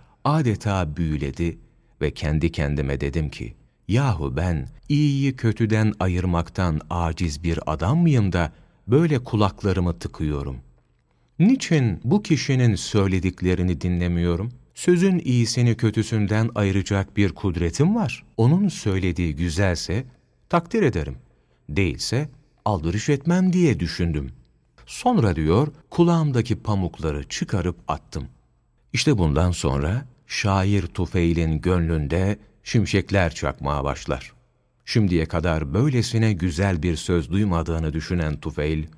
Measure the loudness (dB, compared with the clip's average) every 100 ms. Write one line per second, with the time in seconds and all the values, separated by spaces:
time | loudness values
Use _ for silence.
0 | -14 _ -2 0 0 -2 -2 -2 -2 -2
1 | -2 -2 -4 -2 -4 -4 -12 _ _ -4
2 | -4 -2 -2 0 0 0 -2 -2 -2 -4
3 | -4 -2 -4 -6 -12 -14 _ _ -4 0
4 | 0 -2 -4 -2 -2 -2 -6 -10 -2 0
5 | 2 2 0 0 -2 0 0 2 0 0
6 | 0 0 0 0 -2 -2 -2 -2 -4 -2
7 | -2 -2 -4 -2 -4 -2 -2 -2 0 2
8 | 4 4 2 0 -2 -4 _ _ 0 2
9 | 4 0 -2 0 0 0 -2 0 0 -2
10 | -8 -6 -4 -4 -6 -10 -14 _ _ _
11 | _ _ _ 2 4 4 2 2 2 0
12 | 0 0 2 0 0 2 4 2 0 2
13 | 2 2 0 0 0 2 0 0 -2 0
14 | 0 0 0 0 -4 -10 -20 -4 2 4
15 | 4 2 2 2 2 2 2 2 2 0
16 | 0 0 0 0 0 0 2 2 0 0
17 | 0 2 0 0 -2 0 0 2 2 2
18 | -2 -4 -8 0 4 4 2 -2 -2 0
19 | 0 0 -2 -2 -2 2 2 0 -2 -6
20 | -6 -14 _ _ _ -2 0 0 0 0
21 | -4 -8 -16 _ _ _ -6 -2 -2 -2
22 | -4 -4 -4 -10 _ _ -2 -2 -2 -4
23 | -2 -2 0 2 2 2 2 2 -2 -2
24 | -2 -2 -6 -12 _ _ _ _ -18 -4
25 | 0 2 2 2 2 4 2 -4 _ 2
26 | 4 4 2 0 0 -2 -2 -2 -2 -4
27 | -4 -4 -6 -8 -4 -2 -2 -4 -6 -8
28 | -8 -12 -12 -14 _ _ _ _ _ -2
29 | 2 2 4 4 2 0 0 0 0 -2
30 | -6 -14 -10 -4 0 2 2 0 0 -4
31 | -2 2 2 2 0 0 0 0 0 -2
32 | -2 0 0 -2 -8 _ -2 0 2 0
33 | 2 2 2 0 -4 -4 -4 -2 -2 -4
34 | -6 -6 -8 -20 _ _ _ _ -4 0
35 | 2 2 0 -2 0 -2 -2 0 0 0
36 | 0 0 0 0 -2 0 0 0 0 -2
37 | 0 0 0 0 0 0 -2 -2 -2 -4
38 | -4 -2 -2 -4 -8 -4 -2 -2 -6